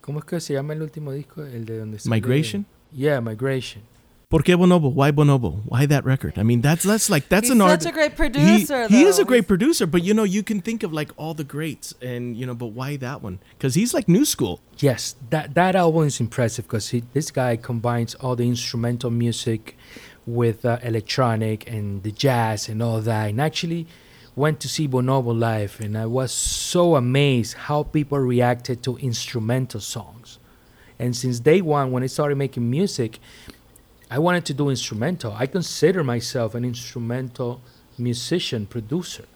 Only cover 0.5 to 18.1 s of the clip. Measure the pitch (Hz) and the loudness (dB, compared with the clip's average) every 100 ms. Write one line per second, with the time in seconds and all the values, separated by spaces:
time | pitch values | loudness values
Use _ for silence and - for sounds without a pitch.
0.5 | 139 147 151 156 151 147 139 139 - 147 | -4 -4 -6 -8 -8 -10 -10 -10 -14 -12
1.5 | 120 113 110 110 107 113 113 101 135 156 | -10 -8 -8 -8 -8 -2 0 2 0 0
2.5 | 202 202 _ _ 135 143 143 113 107 131 | -4 -8 _ _ -2 0 0 -2 -4 -2
3.5 | 135 117 - - _ _ _ _ 156 143 | -4 -6 -16 -20 _ _ _ _ 2 6
4.5 | 175 180 180 143 131 139 147 147 139 107 | 6 8 6 4 2 2 6 6 4 2
5.5 | 87 104 120 143 143 131 131 - 82 107 | -4 -2 0 2 2 2 0 -2 0 2
6.5 | 120 131 165 190 220 - 165 - 185 240 | 4 2 2 2 2 2 0 4 2 4
7.5 | 247 196 - 330 320 302 - - 262 294 | 6 6 6 2 0 -2 2 0 6 6
8.5 | 311 302 269 226 220 359 381 349 247 208 | 6 4 -2 6 8 8 6 4 4 4
9.5 | 185 254 339 185 175 175 214 214 196 208 | 2 4 2 2 2 2 2 2 0 -2
10.5 | 208 196 226 202 156 151 - 151 160 139 | -4 -4 -6 -4 -6 -8 -8 -8 -8 -8
11.5 | 139 160 - - - 123 120 123 113 127 | -6 -8 -8 -14 -12 -10 -8 -8 -8 -8
12.5 | 120 120 110 131 143 127 143 104 90 _ | -8 -10 -8 -8 -8 -8 -10 -10 -12 _
13.5 | _ 139 127 240 330 - 180 294 - 104 | _ 0 2 0 0 4 4 4 0 -4
14.5 | 85 _ - 143 120 - - 117 156 143 | -4 _ 0 0 0 -6 -12 -6 -4 -2
15.5 | 143 185 185 170 160 151 - 117 - 117 | 0 2 4 2 4 0 0 -4 0 -2
16.5 | - - 113 - 120 120 143 156 - 127 | -2 -6 -6 -4 -6 -2 -4 -4 -2 -2
17.5 | 117 - 120 120 120 117 | -2 -4 -4 -2 -2 -4